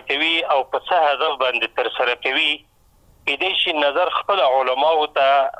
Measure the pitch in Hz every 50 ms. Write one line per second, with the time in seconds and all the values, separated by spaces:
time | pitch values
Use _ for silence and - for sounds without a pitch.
0 | - - 139 143 156 165 165 165 165 170 151 135 127 - - 123 - - 185 170
1 | 156 147 139 127 156 165 180 127 131 127 120 117 113 - - 123 120 110 - -
2 | 127 120 120 - - 135 131 156 160 147 151 - - _ _ _ _ _ _ _
3 | _ _ _ _ _ 151 139 - 180 190 185 - - 180 160 151 143 143 139 170
4 | 180 - - - - - 202 185 156 131 131 135 131 127 127 135 147 160 165 156
5 | 151 - - 147 135 135 139 139 131 - -